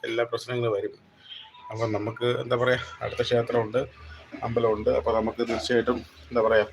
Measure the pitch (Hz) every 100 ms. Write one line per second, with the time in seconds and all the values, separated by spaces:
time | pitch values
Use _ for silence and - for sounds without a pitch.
0 | 117 117 117 117 - 123 117 101 104 -
1 | - _ - - - - - 110 113 104
2 | 107 113 120 127 123 120 123 123 - -
3 | 113 - 120 120 117 120 110 120 151 -
4 | - - - - 120 117 117 107 107 127
5 | 113 110 110 - 117 113 - 123 113 120
6 | - - - 120 110 110 104